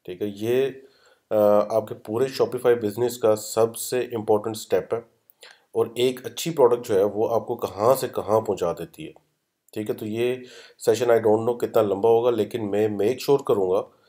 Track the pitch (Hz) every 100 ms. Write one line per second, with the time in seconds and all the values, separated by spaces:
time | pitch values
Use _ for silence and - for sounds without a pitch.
0 | - 90 104 101 110 123 131 131 - _
1 | _ _ _ 107 104 104 - 110 110 120
2 | - 110 131 - 113 127 123 120 107 101
3 | 120 117 113 107 - - 113 110 - 127
4 | 120 117 107 107 110 110 - 95 - 113
5 | - _ _ _ - - _ - 110 110
6 | 127 - - - 170 160 120 120 120 98
7 | 101 101 113 113 101 120 98 92 110 131
8 | 127 107 92 107 110 92 87 82 82 -
9 | 76 - _ _ _ _ _ - 107 117
10 | 110 110 123 127 127 - - _ - 110
11 | 120 113 107 107 113 120 110 117 107 95
12 | 113 113 123 113 104 113 104 101 107 104
13 | 101 131 - 139 139 110 92 95 - _